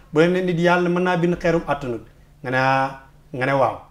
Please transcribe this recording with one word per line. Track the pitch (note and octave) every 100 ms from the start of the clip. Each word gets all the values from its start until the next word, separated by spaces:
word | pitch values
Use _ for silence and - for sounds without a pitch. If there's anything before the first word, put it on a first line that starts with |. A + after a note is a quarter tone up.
| -
boo | D3+
ne | E3+ F3+
nit | F#3 E3
Yàlla | E3+ F3+ F3
mën | F3
naa | F3+ F3+
bind | F3 F3
xeerum | E3+ E3 D#3+
àttanut, | C#3 C3 A2+ G#2+ - - -
nga | B2+
ne, | B2+
ah, | C3 C3+ C3+ - - - -
nga | C3 C3+
ne |
waaw. | C#3 A#2 - -